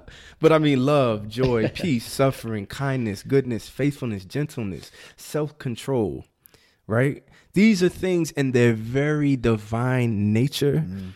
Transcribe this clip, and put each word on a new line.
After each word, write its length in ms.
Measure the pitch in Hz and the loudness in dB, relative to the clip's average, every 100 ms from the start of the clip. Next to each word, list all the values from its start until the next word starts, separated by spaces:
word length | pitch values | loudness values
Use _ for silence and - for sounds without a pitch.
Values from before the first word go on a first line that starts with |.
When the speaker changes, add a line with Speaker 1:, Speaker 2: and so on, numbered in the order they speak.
| - - - - | -10 -20 -20 0
Speaker 1:
But 140 | 156 | 4
I 60 | 156 | 4
mean, 260 | 151 135 | 4 2
love, 440 | 131 147 127 107 104 | 2 2 2 0 -4
joy, 400 | 113 127 117 110 | -2 0 2 0
Speaker 2:
<laughs> 60 | |
Speaker 1:
peace, 300 | - 180 120 - | -2 -2 -2 -2
suffering, 600 | - 135 - 117 110 101 | 0 0 0 -6 -6 -8
kindness, 560 | - 139 131 113 98 | -6 -4 -2 -4 -6
goodness, 460 | 113 135 127 110 - | 0 0 0 -4 -8
faithfulness, 540 | - 139 143 123 101 95 | -4 -4 -2 -6 -8 -8
gentleness, 640 | 135 147 - 104 82 - - - - | -6 -6 -6 -8 -8 -12 -20 -20 -20
self-control, 1120 | - 151 147 - 131 113 - 131 98 67 - _ _ _ _ _ - | -8 -6 -6 -8 -10 -8 -4 -2 0 -4 -12 _ _ _ _ _ -4
right? 380 | 113 135 - - - _ | 0 0 -2 -12 -20 _
These 280 | 170 220 196 | 4 4 6
are 60 | 180 | 2
things 440 | - 185 180 160 | 0 -2 0 0
in 200 | - 135 | -2 2
their 220 | 123 120 | 4 4
very 640 | 110 113 131 147 151 143 135 | 4 -2 -2 0 0 0 2
divine 960 | 117 110 104 113 127 127 120 101 104 | 2 0 -2 -2 0 0 0 2 2
nature. 520 | 110 139 - 143 143 156 | 2 0 0 0 0 -2
Speaker 2:
Mm. 260 | 190 92 | -8 -12